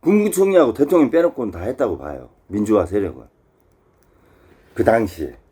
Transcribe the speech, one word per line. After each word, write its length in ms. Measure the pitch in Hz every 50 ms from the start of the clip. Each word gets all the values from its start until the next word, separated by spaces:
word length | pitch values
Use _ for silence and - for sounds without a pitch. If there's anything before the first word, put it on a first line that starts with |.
국무총리하고 720 | - 160 202 214 208 214 - 180 196 196 196 180 156 120 113
대통령 360 | - 143 143 180 175 151 120
빼놓고는 420 | - 165 170 170 - - 123 104
다 100 | 85 85
했다고 360 | 87 110 127 - 143 107 85 67
봐요, 320 | 67 73 71 65 64 60 _ _ _ _
민주화 380 | 90 104 104 104 110 101 87
세력은. 400 | 85 92 104 98 87 65 64 58 _ _ _ _ _ _ _ _ _ _ _ _ _ _ _ _ _ _ _ _ _ _ _ _ _ _ _ _ _ _
그 100 | - 107
당시에 540 | - 113 117 110 92 - - 78 65 58 - _ _